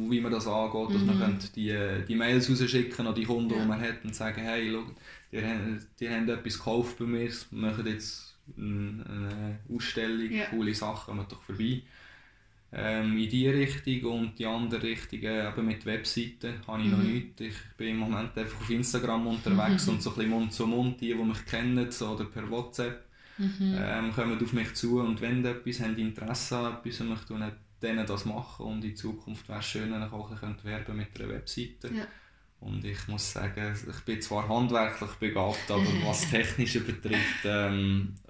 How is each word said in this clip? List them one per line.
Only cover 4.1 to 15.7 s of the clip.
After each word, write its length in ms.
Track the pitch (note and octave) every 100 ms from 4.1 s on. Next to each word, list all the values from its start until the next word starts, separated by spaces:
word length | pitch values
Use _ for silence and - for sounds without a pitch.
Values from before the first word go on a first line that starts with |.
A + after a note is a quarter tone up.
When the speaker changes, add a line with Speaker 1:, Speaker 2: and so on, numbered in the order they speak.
Speaker 1:
sagen, 260 | G#2 A2 A2
hey, 280 | A2+ A#2 A2
schau, 120 | A2+ B2 - - - -
die 100 | A2+
haben, 420 | A2 A2+ G#2+ G#2+ - -
die 80 | A#2
haben 200 | A#2 A2+
etwas 300 | A2+ A2+ G#2
gekauft 400 | - A#2 A#2+ -
bei 60 |
mir, 240 | A#2+ A#2 A#2 A#2 -
wir 80 | G#2+ A2
machen 160 | G#2+ A2
jetzt 500 | G#2+ - - - - - A#2
eine, 480 | G#2 G2+ G2+ G#2+ A2
eine 500 | G#2 G2+ G#2 G#2+ G#2+ -
Ausstellung, 560 | A#2+ - - A2+ A2+ A2+
Speaker 2:
Ja. 160 | A2 G#2+
Speaker 1:
coole 280 | A2+ G#2+
Sachen, 420 | G#2+ G#2+ G#2+ - G#2+
kommt 160 | G2
doch 100 | -
vorbei. 400 | - G2 A2+ B2+ - - - - - - _ _ _ G#2+
Ähm, 400 | G#2+ A2 A2 A2
in 120 | A2
die 180 | B2 C3
Richtung 640 | C#3 C#3 C#3 - B2+ A#2+ A#2
und 180 | A2+ G#2+
die 80 | A2+
andere 360 | A2+ A#2 A2+
Richtung, 380 | A2+ A2+ - A2
äh, 280 | A2 A2 G#2+
eben 160 | G#2
mit 220 | A2